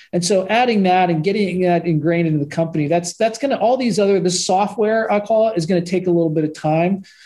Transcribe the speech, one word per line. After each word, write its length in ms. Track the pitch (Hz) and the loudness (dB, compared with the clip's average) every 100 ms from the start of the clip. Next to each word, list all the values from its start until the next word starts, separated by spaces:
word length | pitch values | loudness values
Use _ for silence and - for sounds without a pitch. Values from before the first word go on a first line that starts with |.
| - | -6
And 100 | 180 | -4
so 240 | 175 190 185 | 0 0 2
adding 360 | 226 247 214 | 0 2 2
that 260 | 185 185 180 | 4 4 2
and 160 | 160 180 | 0 0
getting 360 | 208 185 180 | -2 -2 0
that 220 | 180 170 170 | 0 0 0
ingrained 440 | 156 156 170 165 | 0 0 0 0
into 140 | 151 | 0
the 60 | 143 | -2
company, 380 | - 165 165 147 | -4 -2 -2 0
that's, 300 | 175 175 - | -2 -2 -2
that's 200 | 220 220 | -4 -2
gonna, 200 | 277 226 | -4 0
all 180 | 214 254 | 0 0
these 240 | 240 185 | 0 0
other, 220 | 202 196 | 2 2
the 80 | 175 | 0
software, 800 | 175 - 185 202 233 208 220 220 | -2 0 0 0 0 0 0 0
I 80 | 208 | -2
call 300 | 208 220 220 | 0 2 2
it, 80 | 220 | 0
is 80 | 160 | -2
gonna 160 | 180 | -2
take 260 | 175 185 180 | 0 -2 0
a 40 | |
little 180 | 170 165 | 0 2
bit 160 | 156 156 | 0 -2
of 80 | |
time, 500 | 156 156 160 180 196 - - | -4 -2 0 0 -2 -6 -20